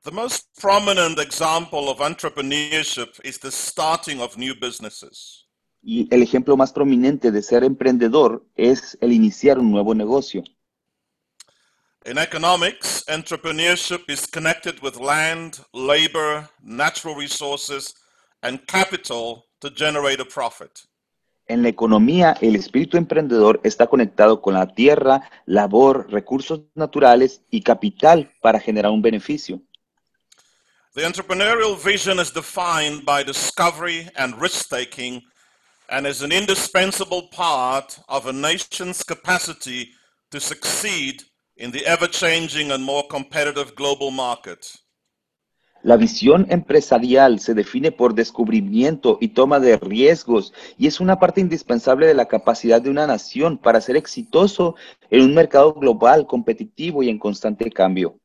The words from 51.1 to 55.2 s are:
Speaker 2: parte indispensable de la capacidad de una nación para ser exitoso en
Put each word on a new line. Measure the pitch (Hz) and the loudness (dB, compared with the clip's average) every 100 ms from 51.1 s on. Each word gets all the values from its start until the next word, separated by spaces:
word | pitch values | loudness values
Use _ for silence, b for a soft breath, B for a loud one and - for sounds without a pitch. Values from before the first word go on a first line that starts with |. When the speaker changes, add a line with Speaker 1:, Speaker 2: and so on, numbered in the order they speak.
| 185 | 4
Speaker 2:
parte | 180 196 | 2 2
indispensable | 180 160 - 117 - 131 160 | -2 -4 -4 -2 2 4 6
de | |
la | 139 117 | 4 2
capacidad | 110 - 110 117 117 | 0 0 0 2 2
de | 131 | 2
una | 139 151 | -2 -2
nación | 110 - 123 160 147 | -2 -4 -2 -2 0
para | 117 113 | 2 2
ser | 120 139 | 2 -2
exitoso | 151 - 113 156 196 - 175 165 B B B | -2 -14 0 2 2 2 -4 -4 B B B
en | 117 | 6